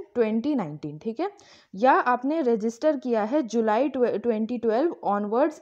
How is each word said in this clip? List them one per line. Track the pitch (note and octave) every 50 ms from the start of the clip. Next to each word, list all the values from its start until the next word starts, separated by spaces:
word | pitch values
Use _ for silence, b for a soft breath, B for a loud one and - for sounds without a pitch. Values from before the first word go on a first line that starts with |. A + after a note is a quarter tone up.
| F#4 - -
twenty | A#3+ A3+ G#3+ A3 A3+ A#3 D4 D4+
nineteen, | B3 F#3 D3 D3+ D3+ - D3+ D3 D#3 -
ठीक | A3+ A3 A#3
है, | E4+ G4+ G4+ B B B B B B B -
या | F#3 A#3 B3+
आपने | D4+ F#4+ B3+ B3+ B3 A#3+ B3+ C4+ D#4 E4
रजिस्टर | C#4+ A#3+ A#3 G#3 G#3 A#3 A3+ - D4 D#4 D4+
किया | C4 - B3+ A#3 A3 G3+
है | G#3+ C4+ D#4
जुलाई | C4+ G#3+ A3 A#3 A3 A3 G#3 A3+ C#4 D4+
tw-, | - C4 B3 G#3+ D#3 G3+
twenty | A3 A#3+ A3+ G#3+ A3+ G#3+ B3 A3+
twelve | A#3+ A3+ G#3+ A#3+ D#4 E4+
onwards | - - - F#3+ G3+ G3+ G#3 G3+ G#3+ A#3+ D4+ E4 D#4 -